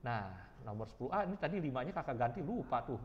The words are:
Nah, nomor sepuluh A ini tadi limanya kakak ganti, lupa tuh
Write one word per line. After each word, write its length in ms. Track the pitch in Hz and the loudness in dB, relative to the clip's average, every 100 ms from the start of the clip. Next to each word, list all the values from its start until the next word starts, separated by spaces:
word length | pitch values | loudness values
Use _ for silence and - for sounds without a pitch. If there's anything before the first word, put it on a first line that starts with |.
Nah, 280 | 123 113 95 92 98 - | 0 0 -2 -8 -12 -10
nomor 240 | 120 107 110 | -6 -4 -4
sepuluh 240 | - 123 196 | -4 0 2
A 80 | |
ini 120 | 185 196 | 0 0
tadi 180 | 156 196 | 0 2
limanya 320 | 151 127 139 | 2 0 0
kakak 260 | 185 - 120 | -2 -2 4
ganti, 240 | 120 190 | 4 4
lupa 400 | 151 233 - 123 | 0 0 2 0
tuh 160 | 127 117 | 2 -4